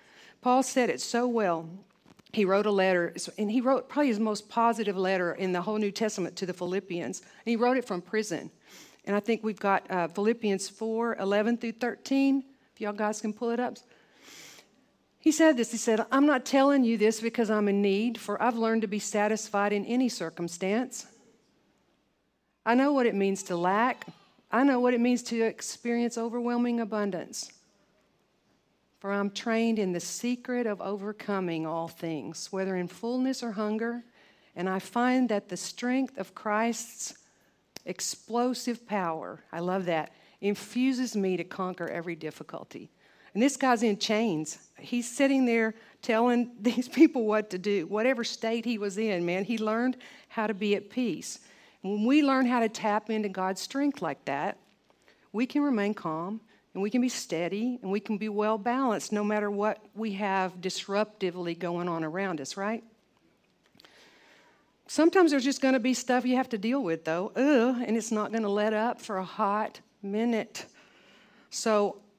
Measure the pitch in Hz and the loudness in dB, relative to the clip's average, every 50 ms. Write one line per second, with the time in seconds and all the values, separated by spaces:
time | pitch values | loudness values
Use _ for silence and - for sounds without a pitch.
0 | _ _ - - - - - _ - 247 247 262 262 - - 262 240 190 127 131 | _ _ -20 -20 -20 -20 -10 _ 2 4 4 4 2 2 2 2 2 2 0 -2
1 | - - - 233 247 247 233 226 208 180 165 165 165 160 180 190 - _ _ _ | -4 -2 0 0 0 2 0 2 2 2 0 0 -4 -8 -14 -16 -20 _ _ _
2 | _ - - _ - - - 220 196 175 190 202 208 214 202 196 190 190 185 175 | _ -20 -20 _ -14 -6 0 2 2 4 4 4 4 4 4 4 4 4 4 2
3 | 170 - - 185 - - - - 214 202 220 262 226 262 269 - - - - 285 | 2 0 -4 -8 -12 -10 -6 -4 -2 0 0 2 2 2 2 2 0 -2 0 2
4 | 294 254 214 202 226 214 208 208 - - - 233 226 233 220 226 214 202 180 190 | 2 2 2 2 0 0 -2 -4 -6 -4 0 2 4 4 2 2 0 -2 0 0
5 | 185 185 190 185 180 170 - - 190 190 180 175 180 214 214 214 214 202 190 - | 0 2 2 2 0 0 -2 -2 -2 -2 -2 -2 -2 -2 -2 0 -2 -2 -2 -2
6 | 226 214 - 196 170 - 175 - 190 170 175 - 175 175 185 202 190 190 170 170 | -2 -2 -2 -4 -6 -6 -6 -6 -8 -6 -6 -6 -4 -4 -4 -4 -4 -6 -6 -6
7 | 135 151 190 - - - - - - 226 233 220 240 247 262 254 247 - 185 175 | -6 -6 -8 -10 -14 -18 -20 -8 -4 -2 0 2 2 2 2 2 -2 -4 -6 -6
8 | 180 - - 214 214 - 165 - - 156 - _ _ - - - - - - _ | -6 -2 -2 -2 -2 -2 -4 -6 -8 -10 -16 _ _ -20 -20 -20 -20 -20 -20 _
9 | - 202 202 208 208 233 226 220 214 220 190 - 202 196 196 190 - - 190 180 | -4 -2 -2 0 2 0 -2 0 0 -4 -4 0 2 2 2 2 0 -2 -2 -2
10 | 170 160 - 202 208 226 233 233 226 208 196 185 - - - - 220 220 220 226 | -2 -2 -2 0 0 0 0 0 0 -2 0 -2 -4 -8 -10 -8 -6 -4 -2 -2
11 | 233 233 220 - 196 196 202 208 208 233 240 226 240 226 226 - 247 233 - - | -2 -2 -2 -2 0 0 2 2 2 2 0 -2 -4 -6 -6 -4 -4 -4 -6 -6
12 | - - 269 269 277 269 269 277 262 - - _ _ _ _ - 214 208 208 214 | -4 -2 2 2 4 4 2 2 -2 -6 -18 _ _ _ _ -8 -6 -6 -2 -2
13 | 214 208 214 - - 214 208 - 247 233 233 233 247 - - - - _ _ _ | -2 -2 -2 -2 -4 -6 -4 -4 -4 -2 -2 -2 -2 -4 -6 -10 -20 _ _ _
14 | _ _ _ _ - - - - - - - - - _ _ _ _ _ _ _ | _ _ _ _ -20 -20 -20 -20 -20 -20 -20 -20 -20 _ _ _ _ _ _ _
15 | _ _ _ _ - 320 302 - 320 320 277 240 220 - 240 208 - 240 220 214 | _ _ _ _ 0 2 4 6 6 6 6 4 0 -2 -2 -4 0 2 2 2
16 | - - 262 277 294 302 285 254 277 - 277 269 269 285 285 269 247 226 233 196 | 2 2 4 4 6 6 4 2 2 2 4 6 6 6 6 4 4 2 2 4
17 | 208 220 220 220 226 226 - 240 226 202 220 214 208 202 196 202 202 202 190 202 | 4 2 2 2 -2 -2 0 0 2 2 2 2 2 2 4 4 4 4 2 2
18 | 226 240 220 - - - 208 - 214 240 226 226 226 220 226 226 220 190 214 202 | 0 -2 -4 -6 -6 -6 -2 0 0 0 2 2 0 2 2 0 0 -2 -4 -4
19 | - - - 208 208 214 220 214 - - - 202 202 208 208 202 - - 240 254 | -4 -2 0 0 2 2 0 -2 -4 -4 -2 0 0 0 0 -2 -2 0 0 0
20 | 262 226 - - 170 165 - - 175 170 - - 190 190 208 240 240 - - - | 0 0 -2 -4 -8 -8 -6 -6 -6 -6 -6 -4 -2 0 0 0 -2 -4 -8 -14
21 | - - - _ _ _ _ _ _ _ _ _ _ _ _ _ _ _ _ _ | -16 -16 -20 _ _ _ _ _ _ _ _ _ _ _ _ _ _ _ _ _
22 | _ _ _ _ _ _ _ _ _ _ _ _ - 220 240 254 269 294 285 269 | _ _ _ _ _ _ _ _ _ _ _ _ 0 2 4 4 4 4 4 4
23 | 240 226 196 196 196 196 196 190 - - 180 170 175 185 196 214 240 254 - - | 2 2 2 2 2 2 0 -2 -4 -6 -4 0 0 2 2 2 2 0 0 -4
24 | - 175 - _ _ _ _ _ _ - 202 240 277 277 254 247 247 247 247 240 | -10 -18 -18 _ _ _ _ _ _ 0 2 4 4 4 4 4 4 2 4 4
25 | 233 247 247 240 - - 233 226 226 220 - - - - - - - 240 233 240 | 4 2 2 2 0 -2 -2 0 0 0 -2 -4 -10 -12 -10 -8 -4 -2 0 0
26 | 240 233 - 233 226 233 233 240 233 240 240 240 240 247 233 233 226 196 220 208 | 0 -2 -2 -4 -6 -4 -4 -4 -2 0 0 0 0 0 0 -2 -2 -2 -2 -2
27 | 208 202 180 160 - - - - - - - _ _ _ _ _ _ _ _ _ | -2 -2 -2 -4 -8 -8 -10 -12 -12 -14 -16 _ _ _ _ _ _ _ _ _
28 | _ _ _ _ _ _ _ _ _ _ _ _ _ _ _ _ _ _ _ _ | _ _ _ _ _ _ _ _ _ _ _ _ _ _ _ _ _ _ _ _
29 | - 196 202 202 202 196 202 - - 233 226 226 233 226 220 214 196 185 180 170 | -4 -2 0 0 0 -2 -4 -4 -2 0 0 2 2 2 2 0 0 0 -2 -4
30 | - - - - 240 240 247 247 - 254 247 247 233 214 202 175 - 196 208 196 | -6 -8 -8 -6 -4 -4 -4 -4 -4 -6 -4 -2 -2 -2 -4 -4 -6 -6 -6 -6
31 | 196 214 208 214 - 208 202 190 185 170 165 160 160 156 165 165 165 165 - - | -8 -8 -10 -8 -6 -4 -4 -2 -2 -2 -4 -4 -4 -4 -4 -6 -6 -8 -10 -10
32 | 170 165 160 143 101 - - - - - 196 190 190 190 185 180 180 170 - - | -8 -6 -6 -6 -8 -10 -10 -12 -10 -8 -4 -4 -2 -2 -2 -4 -4 -6 -8 -8
33 | 233 233 247 254 254 262 262 - 240 233 190 214 214 214 214 220 233 240 240 240 | -6 -4 -2 -2 0 -2 -2 -4 -6 -6 -4 -4 -2 -2 -2 -2 -4 -4 -6 -8
34 | - _ _ _ _ _ _ _ _ _ - 170 175 190 185 190 - - - 240 | -12 _ _ _ _ _ _ _ _ _ -8 -4 -4 -2 -2 -4 -4 -2 0 2
35 | 247 254 254 262 254 220 208 202 - - 180 - - - - - 240 247 254 269 | 2 4 4 4 2 2 0 -2 -2 -4 -10 -8 -10 -10 -10 -6 -2 0 0 0
36 | 262 - - - 190 - - - - 214 208 214 226 233 226 - - - - - | -2 -2 -6 -10 -12 -12 -12 -8 -4 -2 0 0 0 0 -2 -4 -8 -12 -12 -12
37 | - - - - _ _ _ _ _ _ _ _ _ _ - - - 165 185 - | -12 -12 -12 -14 _ _ _ _ _ _ _ _ _ _ -20 -16 -12 -10 -8 -6
38 | - - - - - - 220 240 247 254 240 247 - 247 233 - 233 - 214 196 | -6 -6 -6 -8 -8 -4 -2 0 0 0 0 -2 -4 -4 -4 -6 -6 -4 -2 -2
39 | 180 165 160 156 95 90 110 - - - - 170 175 180 185 196 180 175 165 156 | 0 -2 -4 -4 -8 -10 -12 -14 -14 -12 -8 -4 -2 0 0 0 0 0 0 0
40 | 151 - _ _ - _ _ - 202 202 202 - - - - 247 254 269 262 247 | -2 -4 _ _ -20 _ _ -4 -2 -2 -2 -2 -6 -6 -2 0 2 2 2 0
41 | 254 226 - 202 190 190 185 170 170 - - - 185 185 180 - 170 143 - 170 | -2 -2 0 0 0 0 0 -2 -4 -6 -6 -6 -6 -4 -4 -6 -8 -6 -6 -6
42 | 165 175 165 156 160 151 - - 147 - - - - - - - - - _ _ | -6 -8 -8 -8 -8 -10 -10 -12 -14 -12 -12 -14 -14 -14 -16 -16 -16 -16 _ _
43 | _ _ _ _ - - - 196 254 285 277 - 269 254 247 202 240 220 202 214 | _ _ _ _ -16 -6 0 2 2 2 2 4 4 4 4 4 4 2 2 0
44 | - - - 214 233 220 160 156 156 - - - - _ _ - - - 247 240 | 0 0 0 2 2 0 0 -2 -4 -6 -10 -16 -18 _ _ -18 -10 -6 -6 -4
45 | 233 - - - 277 269 277 262 254 240 233 226 220 220 220 - - - - - | -6 -4 0 2 4 4 4 4 4 4 4 2 2 0 -2 -6 -16 -20 -20 -8
46 | - - 220 226 240 247 240 240 233 240 - - 208 247 214 247 247 - - 254 | -2 2 2 4 4 4 4 2 0 -2 -4 -2 -2 0 0 0 -4 2 6 8
47 | 330 311 - 254 220 208 214 214 208 214 185 185 175 208 202 190 156 - 202 214 | 8 8 6 4 2 2 2 0 0 -2 -6 -4 -2 0 0 0 0 -2 -2 0
48 | 226 262 262 233 233 - - - 226 226 233 233 226 247 233 202 208 202 180 214 | 2 2 2 0 -2 -6 -6 -4 -4 -2 -2 -2 -2 -2 -2 -2 -4 -4 -2 -2
49 | 226 214 190 175 175 170 180 190 202 196 226 214 220 214 220 233 247 254 254 - | -2 0 0 0 0 0 0 -2 -2 -2 -2 -2 0 0 0 0 0 0 -2 -4
50 | - - - - - - - 226 214 220 214 185 214 202 202 - 202 - - 254 | -10 -20 -20 -20 -18 -10 -4 -4 -2 -2 -2 -2 0 0 0 0 -2 -6 -4 -2
51 | 247 208 147 - - - - - - - - - - - _ _ - 190 208 208 | -2 -2 -2 -4 -8 -12 -14 -16 -18 -20 -20 -20 -20 -20 _ _ -6 -4 -2 0
52 | 214 247 285 311 285 269 269 262 262 240 240 240 226 220 226 - 208 208 208 214 | 2 4 4 6 6 4 4 4 4 2 2 2 2 0 -2 0 0 2 2 0
53 | 214 - 220 220 208 202 190 190 185 190 196 - - - - 277 294 285 277 - | 0 -2 -4 -2 -2 -4 -4 -2 -2 -2 -4 -4 -8 -6 -4 -2 0 0 -2 -2
54 | 175 156 135 - - 139 139 143 165 202 - - _ _ _ _ _ _ _ _ | -4 -6 -6 -6 -6 -4 -4 -2 -2 -4 -6 -8 _ _ _ _ _ _ _ _
55 | _ _ _ _ _ _ - 214 254 240 - 294 294 285 247 208 202 208 208 - | _ _ _ _ _ _ -4 -2 -2 0 0 0 2 2 2 2 2 0 -2 -4
56 | - 165 156 160 170 196 220 220 _ _ _ _ _ _ - 185 202 214 254 247 | -6 -6 -6 -4 -6 -6 -8 -10 _ _ _ _ _ _ -6 -4 -2 0 2 2
57 | 247 247 - - - - 170 160 175 160 190 208 233 254 240 233 196 190 196 214 | 2 0 -2 -4 -6 -4 -4 -2 -2 -2 -2 -2 -2 -4 -4 -4 -4 -2 -4 -2
58 | 202 - 214 180 220 214 202 208 208 214 220 214 196 240 240 262 269 240 208 147 | -2 -2 -4 -2 -2 -4 -2 0 0 0 0 0 0 -2 0 2 2 2 0 0
59 | - - 208 208 208 208 214 214 208 208 202 202 208 214 - - - - - 202 | -2 -2 -2 0 0 2 0 0 0 0 -2 0 0 0 -2 -4 -8 -16 -10 -6
60 | 220 214 196 196 208 196 196 190 185 180 180 180 180 185 - - - 202 196 208 | -6 -4 -4 -2 -2 0 0 0 0 -2 -4 -6 -6 -6 -6 -6 -6 -2 0 0
61 | 214 208 - - 196 175 170 180 175 170 165 170 180 170 175 170 175 180 165 165 | 0 -2 -2 -4 -4 -4 -2 -4 -6 -6 -6 -4 -4 -4 -4 -2 -2 -2 -2 -2
62 | 160 156 165 190 196 190 170 143 135 - - 196 196 214 226 - - - _ _ | -4 -4 -4 -4 -4 -4 -4 -6 -6 -8 -8 -6 -4 -4 -4 -6 -8 -14 _ _
63 | _ _ _ _ _ _ _ _ _ _ _ _ _ _ _ - - - - - | _ _ _ _ _ _ _ _ _ _ _ _ _ _ _ -20 -20 -20 -20 -20
64 | - - _ _ _ - - _ _ _ _ _ _ _ _ _ _ - - 294 | -20 -20 _ _ _ -20 -20 _ _ _ _ _ _ _ _ _ _ -4 2 4
65 | 320 349 - 381 349 302 294 269 233 285 254 - 269 262 262 254 214 262 240 - | 4 6 8 6 6 6 6 4 2 0 0 2 2 2 2 4 2 2 0 0
66 | - - 247 254 247 254 254 254 262 254 233 202 190 226 262 285 226 170 165 165 | 0 0 0 2 2 2 2 2 0 0 -4 -2 -2 0 0 0 0 -2 -2 -2
67 | - 160 160 175 196 - - 226 269 294 294 233 233 262 254 240 247 - 226 226 | -2 -2 -2 -2 -2 -4 0 2 4 6 6 6 6 4 2 0 0 0 0 0
68 | 214 - 226 214 208 - 214 226 214 202 202 208 208 220 220 214 220 247 - - | 0 0 -2 -2 -2 -2 -2 -2 0 0 0 2 2 2 0 0 0 -2 -2 -4
69 | - - 202 190 185 175 - 208 214 196 202 214 220 - - - - _ _ _ | -6 -6 -6 -6 -6 -6 -4 -2 0 0 0 0 -2 -4 -8 -14 -20 _ _ _
70 | 208 196 202 220 233 240 226 214 - - - - - - _ - - _ _ - | -8 -4 -2 0 0 0 0 0 -2 -6 -10 -14 -14 -14 _ -20 -20 _ _ -20
71 | - - - - - _ _ - _ - - - - 226 214 208 208 190 - - | -20 -20 -20 -20 -20 _ _ -20 _ -14 -10 -4 0 2 2 2 2 0 -2 -8
72 | - _ _ | -18 _ _